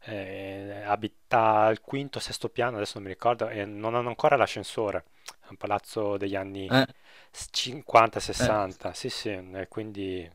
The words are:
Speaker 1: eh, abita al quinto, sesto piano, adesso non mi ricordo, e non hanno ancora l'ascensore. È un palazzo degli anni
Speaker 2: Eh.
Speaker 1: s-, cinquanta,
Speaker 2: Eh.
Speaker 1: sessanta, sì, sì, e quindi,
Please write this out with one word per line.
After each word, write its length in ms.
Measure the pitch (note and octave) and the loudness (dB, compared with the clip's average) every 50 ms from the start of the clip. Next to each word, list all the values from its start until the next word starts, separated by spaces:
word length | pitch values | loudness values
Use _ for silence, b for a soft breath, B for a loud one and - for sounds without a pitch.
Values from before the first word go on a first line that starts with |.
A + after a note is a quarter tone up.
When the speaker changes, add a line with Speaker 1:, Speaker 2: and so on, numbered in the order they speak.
Speaker 1:
eh, 840 | - - A2 G2+ F#2+ F#2+ G2 F#2+ G2 F#2+ G2 G2 G2 G2+ G2+ G2+ G#2 | -12 -10 -8 -8 -8 -8 -8 -8 -8 -8 -8 -10 -10 -10 -10 -8 -2
abita 760 | G#2 G#2 G#2+ G#2+ G#2 - _ _ _ - A#2 A2+ A2 A2 G#2+ | -2 0 0 -2 -4 -8 _ _ _ 4 6 6 6 6 6
al 180 | G#2+ A2 A2 - | 6 6 4 2
quinto, 380 | - - - C#3 C#3+ C#3 - D3 | -2 -6 -6 -6 -6 -6 -8 -8
sesto 300 | - - - - - A#2 | -8 -8 -6 -6 -6 -4
piano, 260 | - - A#2+ B2+ A#2+ | -2 0 0 0 0
adesso 180 | G#2 G#2 - - | -2 -4 -6 -6
non 80 | G#2+ G2+ | -8 -10
mi 60 | F#2+ F#2 | -10 -8
ricordo, 340 | - - A#2 A#2+ A#2 A#2 A2+ | 0 2 2 2 2 0 -2
e 160 | A2+ G#2+ G2+ | -2 -4 -6
non 300 | G#2 G#2 G2+ G#2+ A2+ A#2 | -6 -6 -6 -4 -2 0
hanno 140 | A#2+ A#2+ B2 | 0 0 -2
ancora 260 | A#2 - - D3 C#3+ | 0 2 4 4 6
l'ascensore. 720 | B2+ G#2 - - A2 G2 - - B2 A2 G2+ F#2+ F2+ - _ B B B B B B | 6 6 4 2 -2 -8 -6 -4 -2 -2 -2 -2 -4 -6 _ B B B B B B
È 80 | _ - | _ -20
un 60 | G2 - | -14 -10
palazzo 600 | - G2+ G2+ G2+ - - - A2 G#2 G2+ G2+ G2 | -4 -2 -2 -2 -2 -4 -6 -4 -2 -2 -2 -2
degli 180 | G2+ G2 G2 | -4 -4 -4
anni 360 | F#2+ F#2+ G2 G2 G2 F#2+ F#2+ | -4 -4 -6 -8 -8 -2 2
Speaker 2:
Eh. 140 | B2 C3 C3 - b b b b b b b b | 2 4 4 2 b b b b b b b b
Speaker 1:
s-, 160 | - - - - | -16 -14 -14 -8
cinquanta, 680 | - - - - - D3 - - - A#2 A2+ A2+ - G2+ - - G2+ - | -6 -4 -4 -4 -6 -10 0 6 8 8 8 8 4 -2 -4 -4 0 2
Speaker 2:
Eh. 120 | B2 A#2 | 2 4
Speaker 1:
sessanta, 420 | G#2+ G#2+ G2 F#2+ F#2+ - - - - | 4 2 0 -2 -4 -8 -10 -10 -8
sì, 160 | - - B2+ | -8 -8 -6
sì, 200 | - - - A2 | -6 -6 -6 -6
e 380 | G2+ F#2 F#2 F#2 F#2 F#2+ F#2 - | -6 -6 -8 -10 -10 -10 -10 -8
quindi, 600 | - A2 G#2+ A2 G2+ G2 G2 F#2+ F#2 F#2 E2+ E2+ F2 | -8 -8 -8 -8 -8 -6 -6 -4 -4 -6 -8 -10 -12